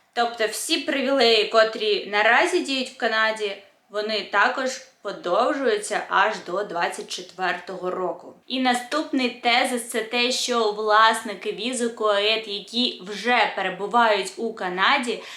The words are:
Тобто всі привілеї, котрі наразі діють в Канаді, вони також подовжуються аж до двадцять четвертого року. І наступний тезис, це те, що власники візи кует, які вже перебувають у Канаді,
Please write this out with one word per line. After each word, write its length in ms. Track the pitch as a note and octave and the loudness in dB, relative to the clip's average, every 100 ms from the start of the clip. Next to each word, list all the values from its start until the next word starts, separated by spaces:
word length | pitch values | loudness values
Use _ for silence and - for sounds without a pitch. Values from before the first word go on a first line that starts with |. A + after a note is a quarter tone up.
| _ | _
Тобто 340 | - A#3+ A#3 G#3+ | -2 -2 0 -4
всі 300 | - - D#4+ | -2 -2 -2
привілеї, 680 | C#4+ C#4 B3+ C#4 A#3 A3+ | -2 -2 0 4 6 4
котрі 640 | G#3+ A3+ A3 - G#3+ G3 F#3+ | 4 4 4 2 0 0 0
наразі 480 | G#3 A3 B3+ F4 F4 | 2 4 4 4 0
діють 300 | C4+ C4+ B3 | 0 -4 -4
в 60 | - | -4
Канаді, 600 | A#3 A3 A3 A3 G#3 G3 - _ _ | -2 2 0 0 -6 -8 -16 _ _
вони 380 | G3+ G#3+ G#3 F#3+ | -6 -4 -4 0
також 380 | G3+ A#3 C4 C4 - - _ | 2 2 2 -4 -6 -12 _
подовжуються 1000 | G#3 E3+ F3 F#3 C4+ C#4 B3+ G#3 G#3 F#3+ - | -10 -8 0 2 2 2 0 0 -2 -4 0
аж 260 | F3+ G#3 G3 F3+ | 2 2 0 -6
до 180 | F3+ | -4
двадцять 440 | G3+ E3+ F#3 - - | -4 -2 -2 -4 -10
четвертого 800 | - F3 - F3+ F3+ - F3 F3+ | -12 -12 -6 -4 -4 -8 -8 -6
року. 440 | F#3 F3+ F3 C3+ - _ | -4 -4 -6 -12 -20 _
І 140 | C4 | -2
наступний 720 | B3+ B3 - D4+ D#4+ C4+ B3 | 0 0 -2 -4 -2 -2 -2
тезис, 600 | A#3 A#3+ A#3+ C#4 B3 - | -2 0 2 2 -2 -4
це 100 | A3+ | -6
те, 320 | G#3+ A#3+ A#3+ | -4 -2 0
що 400 | A#3+ - A#3+ G#3+ | 0 0 0 0
власники 800 | G3+ G#3+ G#3+ A3 A#3 G#3+ F#3+ G#3+ | 0 4 6 6 4 -4 -8 -8
візи 360 | F3+ A3+ A#3+ A#3+ | -6 -4 -2 -4
кует, 600 | A#3 G#3+ G3+ G#3 A3 G#3+ | 0 2 2 2 0 -2
які 540 | G3+ F#3+ A#3 B3 - F#3 | -8 -6 -2 -2 -4 -10
вже 460 | G3+ A3+ B3 G3+ - | -6 0 2 2 0
перебувають 760 | F#3+ F3 G3+ A#3+ A3+ G3+ F#3+ - | -4 -4 0 4 4 2 0 -6
у 180 | A3+ | -6
Канаді, 680 | - F#3 F3+ G3+ C#4+ A#3+ F#3 - | -6 -6 0 2 2 0 -6 -8